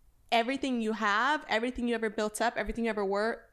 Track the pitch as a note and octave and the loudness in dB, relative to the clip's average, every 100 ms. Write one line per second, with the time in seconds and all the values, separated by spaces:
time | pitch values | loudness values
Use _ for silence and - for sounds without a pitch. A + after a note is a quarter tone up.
0 | - - - A#3 A#3 C4+ C4+ A#3+ G#3+ G#3+ | -20 -20 0 2 2 0 -2 0 0 0
1 | G#3+ G#3 C4 D4+ - A3 B3 B3 A#3+ A3+ | 2 2 2 0 0 0 0 -2 -2 0
2 | A3 A3 G#3+ - A#3 - G#3 A3+ A3+ G#3+ | -2 -2 -2 0 -2 0 -4 -2 -2 0
3 | G3 G3 A3+ - - | 0 0 0 -2 -10